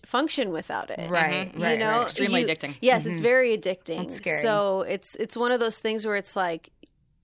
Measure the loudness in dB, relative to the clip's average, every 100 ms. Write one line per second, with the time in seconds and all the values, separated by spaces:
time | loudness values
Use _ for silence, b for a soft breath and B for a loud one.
0 | -4 0 0 0 -2 -4 -6 -6 -6 -8
1 | -2 2 2 0 -4 -2 0 2 2 2
2 | 0 0 2 2 2 -2 -4 2 4 4
3 | 2 0 4 4 4 2 -2 -4 -6 -6
4 | -6 -6 -2 0 2 2 2 0 -2 -4
5 | -6 -8 -6 -2 0 2 0 -2 -4 -2
6 | -2 -4 -4 -2 -2 -2 -10 _ -20 _
7 | _ _